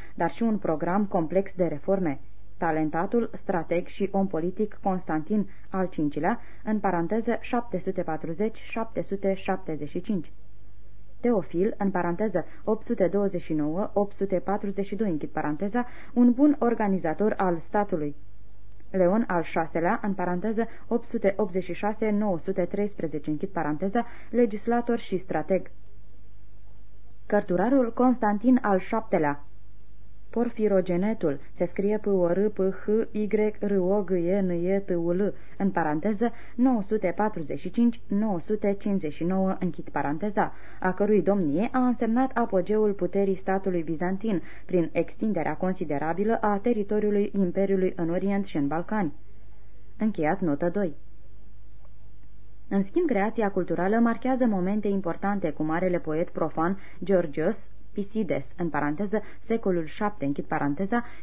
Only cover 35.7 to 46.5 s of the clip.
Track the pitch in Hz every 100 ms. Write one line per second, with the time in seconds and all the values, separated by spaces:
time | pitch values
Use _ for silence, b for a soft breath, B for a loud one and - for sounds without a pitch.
35.7 | 175 156 151 208 202 233 B B - 262
36.7 | 233 196 214 180 170 214 170 147 165 185
37.7 | - 233 - - 202 220 175 - 214 202
38.7 | 196 208 190 151 - 170 190 190 - 180
39.7 | 170 - 151 139 151 208 - - B B
40.7 | B 185 180 202 208 165 202 151 151 -
41.7 | 254 247 240 226 233 262 240 226 190 175
42.7 | 214 214 196 180 196 196 185 - 190 190
43.7 | 180 160 156 180 196 226 170 B B -
44.7 | 180 160 175 160 - 220 190 143 156 185
45.7 | 185 156 143 156 170 208 226 208